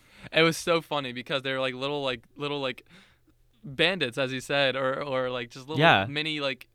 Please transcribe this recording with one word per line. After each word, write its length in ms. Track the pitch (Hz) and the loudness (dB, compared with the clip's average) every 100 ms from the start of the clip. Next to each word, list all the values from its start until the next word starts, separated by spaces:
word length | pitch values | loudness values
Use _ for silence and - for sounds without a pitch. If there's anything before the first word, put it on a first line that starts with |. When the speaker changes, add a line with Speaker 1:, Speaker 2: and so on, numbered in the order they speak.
| _ - - | _ -20 -2
Speaker 1:
It 80 | - | 4
was 160 | 165 160 | 4 2
so 240 | 180 165 | 0 0
funny 320 | - 147 131 | 0 -4 -4
because 280 | 120 123 139 | -8 -4 -4
they're, 180 | 135 131 | -2 -2
like, 120 | 131 | -2
little, 300 | 127 139 147 | -2 -4 -2
like, 200 | 135 123 - 143 | -2 -4 -8 -8
little, 240 | 143 143 | -6 -4
like, 260 | 135 - - - - _ _ _ _ _ | -4 -6 -14 -20 -20 _ _ _ _ _
bandits, 540 | 147 131 165 190 127 143 | -8 0 2 2 -2 0
as 140 | 131 | -2
you 60 | 131 | -2
said, 340 | - 143 135 131 | -2 2 2 2
or, 260 | 131 139 | 0 -2
or, 280 | 143 131 127 | -2 -2 -2
like, 200 | 127 120 | -4 -8
just 180 | 135 131 | -12 -6
little 120 | 156 | 4
Speaker 2:
Yeah. 260 | 160 107 104 | 6 6 4
Speaker 1:
mini, 300 | 147 156 151 | -2 -4 -2
like, 260 | 139 131 - | -4 -4 -10